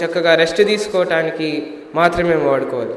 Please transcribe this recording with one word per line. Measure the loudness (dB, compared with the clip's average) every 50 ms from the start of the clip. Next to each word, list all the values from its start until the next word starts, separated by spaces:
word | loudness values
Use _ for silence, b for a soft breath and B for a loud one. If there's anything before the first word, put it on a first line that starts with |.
| -4
చక్కగా | -2 -2 0 2 4 4
రెస్ట్ | 4 4 0 2 2 2
తీసుకోవటానికి | 2 2 -2 -2 -2 0 0 0 2 0 0 0 -2 -4 -4 -4 -4 -4 -6 -8 -8 -14 -16 -16 -6 -2
మాత్రమే | 0 2 2 2 0 0 2 2
వాడుకోవాలి. | 2 2 2 0 0 -2 -4 -4 -6 -4 -6 -8